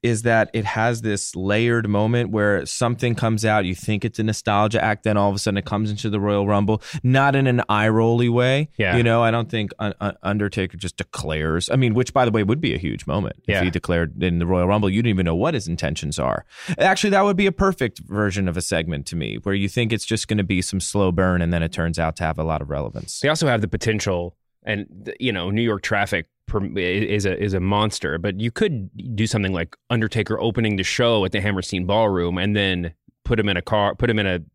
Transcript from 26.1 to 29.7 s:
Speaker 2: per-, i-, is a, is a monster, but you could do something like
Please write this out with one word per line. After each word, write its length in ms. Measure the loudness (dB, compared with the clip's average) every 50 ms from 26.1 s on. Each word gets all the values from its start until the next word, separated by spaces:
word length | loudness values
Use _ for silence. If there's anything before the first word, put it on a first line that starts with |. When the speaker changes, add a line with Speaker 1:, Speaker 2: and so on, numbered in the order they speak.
| -2 -4 -4 _ _ _ _
Speaker 2:
per-, 140 | -4 -4 -2 -2 -2 -2
i-, 20 | -2
is 460 | -2 0 0 0 0 0 0 0 0
a, 160 | -2 -2 -2
is 140 | -2 -2 -2
a 60 | -2
monster, 580 | 0 0 2 2 0 0 -2 -4 -4 -4 -4 -2
but 200 | -4 -4 -4 -4
you 100 | -6 -6
could 400 | -2 0 0 0 0 -4 -6 -8 _ -12 -10 -8 -4
do 100 | -2 -2
something 260 | 0 0 -2 0 0 -2
like 240 | -2 -4 -6